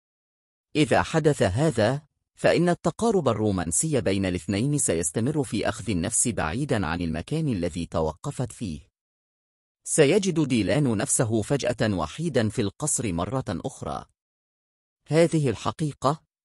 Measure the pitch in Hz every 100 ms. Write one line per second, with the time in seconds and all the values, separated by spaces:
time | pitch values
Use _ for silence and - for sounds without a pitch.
0 | _ _ _ _ _ _ _ 156 139 107
1 | - 165 151 143 104 95 160 123 107 143
2 | - _ _ _ 117 85 175 170 175 -
3 | 233 196 131 104 107 95 82 - 160 143
4 | 92 98 95 90 - 101 135 147 - 85
5 | 85 - 117 151 127 113 - - - 92
6 | 92 - 123 95 80 98 147 120 82 85
7 | 85 78 - 156 156 104 85 87 82 87
8 | 80 - - - 123 - 107 73 - _
9 | _ _ _ _ _ _ _ _ - -
10 | 143 196 190 165 143 123 92 117 139 104
11 | - - 120 113 104 139 120 123 113 95
12 | 78 - 170 123 110 113 101 - 151 -
13 | 117 82 95 131 - 87 - - - 67
14 | - _ _ _ _ _ _ _ _ _
15 | - 151 170 165 143 101 - - 156 -
16 | 131 156 _ _